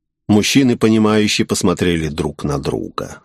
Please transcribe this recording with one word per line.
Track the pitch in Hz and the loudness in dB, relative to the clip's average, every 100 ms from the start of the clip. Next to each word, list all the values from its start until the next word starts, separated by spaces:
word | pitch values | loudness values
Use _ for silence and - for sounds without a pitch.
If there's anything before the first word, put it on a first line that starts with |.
| _ _ - | _ _ 0
Мужчины, | 104 - 139 127 113 | 2 2 2 2 2
понимающе | 110 110 107 107 104 - | 2 4 2 2 0 0
посмотрели | - 101 95 82 90 85 78 | -2 0 0 0 0 -2 -4
друг | 73 76 - | -6 -6 -6
на | 76 69 | -6 -4
друга, | 69 55 50 - - - | -4 -6 -8 -12 -14 -10